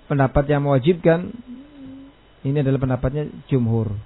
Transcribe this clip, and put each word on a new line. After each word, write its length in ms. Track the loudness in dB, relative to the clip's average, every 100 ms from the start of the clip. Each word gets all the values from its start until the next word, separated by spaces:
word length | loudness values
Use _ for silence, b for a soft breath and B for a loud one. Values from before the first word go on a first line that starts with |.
| -4
pendapat 400 | 0 2 2 2
yang 160 | 0 2
mewajibkan. 640 | 2 4 2 4 2 0 -12 -16 -18 -18 -20 -20 -18 -20 _ _ _
Ini 180 | -4 0
adalah 220 | 0 0
pendapatnya 480 | 0 -2 -2 -4 -6 -10 -2
jumhur. 480 | 0 2 0 -2 -6